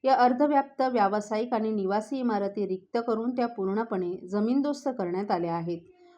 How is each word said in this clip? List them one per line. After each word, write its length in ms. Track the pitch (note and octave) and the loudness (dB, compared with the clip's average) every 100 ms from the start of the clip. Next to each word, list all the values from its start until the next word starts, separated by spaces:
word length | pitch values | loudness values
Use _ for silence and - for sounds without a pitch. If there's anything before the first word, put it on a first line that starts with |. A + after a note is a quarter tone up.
या 120 | C4 B3+ | 4 4
अर्धव्याप्त 640 | B3 B3 D4 C#4+ C4+ - | 4 4 4 4 2 -2
व्यावसायिक 720 | C4 B3 G3 G#3 G#3 G#3+ A#3+ | 0 4 2 2 -2 -4 -2
आणि 180 | A3+ A3 | -2 0
निवासी 480 | G#3+ F#3+ G#3 G#3+ C4+ | 0 0 -2 -2 -2
इमारती 480 | A#3+ G#3 G3 G3+ F#3+ | 0 0 -2 -2 -4
रिक्त 300 | F#3 - A#3 A#3+ | -4 -4 -4 0
करून 240 | A3 A#3 | -2 -2
त्या 160 | B3 A#3+ | 0 -2
पूर्णपणे 800 | A#3+ F#3+ G3+ A3+ G3 F3 F#3 F3+ | -2 -2 0 -2 -2 -2 -6 -4
जमीनदोस्त 640 | G3+ G#3+ C4+ C#4+ C#4+ C#4 B3+ | -2 2 2 0 -2 -4 -4
करण्यात 340 | F3+ F#3 G3+ | -2 -2 -2
आल्या 220 | F#3 E3+ | -2 0
आहेत. 280 | E3+ E3+ E3+ - _ - | -2 -4 -6 -10 _ -20